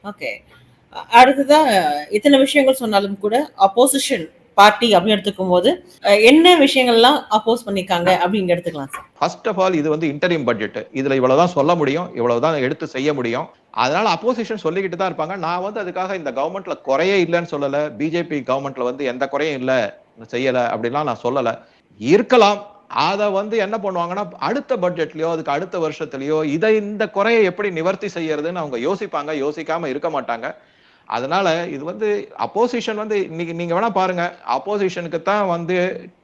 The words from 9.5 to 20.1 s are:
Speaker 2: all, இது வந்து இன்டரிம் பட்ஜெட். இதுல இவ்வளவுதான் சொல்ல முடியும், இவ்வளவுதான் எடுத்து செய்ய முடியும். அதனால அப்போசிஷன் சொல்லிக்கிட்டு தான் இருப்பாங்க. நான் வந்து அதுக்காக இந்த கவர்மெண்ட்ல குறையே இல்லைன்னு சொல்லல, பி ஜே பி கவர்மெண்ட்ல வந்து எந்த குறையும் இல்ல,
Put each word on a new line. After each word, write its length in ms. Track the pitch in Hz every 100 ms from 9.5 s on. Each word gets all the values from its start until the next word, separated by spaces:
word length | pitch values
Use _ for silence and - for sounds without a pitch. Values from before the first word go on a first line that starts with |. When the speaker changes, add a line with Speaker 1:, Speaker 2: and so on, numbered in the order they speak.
| 185
Speaker 2:
all, 100 | 185
இது 160 | 170 151
வந்து 180 | 151 165
இன்டரிம் 360 | 147 180 165
பட்ஜெட். 340 | 123 110 104 104
இதுல 340 | - - 135
இவ்வளவுதான் 360 | 135 127 135 175
சொல்ல 280 | 175 143 175
முடியும், 400 | 139 151 175 127
இவ்வளவுதான் 380 | 120 120 151
எடுத்து 340 | 151 127 156 156
செய்ய 260 | - 143
முடியும். 340 | 143 117 120 165 _ _
அதனால 420 | - 127 165 220
அப்போசிஷன் 440 | 165 220 240 220 220
சொல்லிக்கிட்டு 320 | 165 175 190 170
தான் 180 | 190
இருப்பாங்க. 240 | 160 156 190
நான் 240 | 165 180
வந்து 220 | 190 214
அதுக்காக 300 | 180 180 185
இந்த 180 | 190 143
கவர்மெண்ட்ல 500 | 123 151 190 185 -
குறையே 420 | - 135 180 196
இல்லைன்னு 240 | 165 170 170
சொல்லல, 440 | 147 143 143 151 104
பி 140 | 156
ஜே 140 | 170
பி 160 | 170 151
கவர்மெண்ட்ல 440 | 123 135 139 131
வந்து 220 | 123 135 135
எந்த 220 | 127 135
குறையும் 320 | 143 156 139
இல்ல, 400 | 127 131 101 - _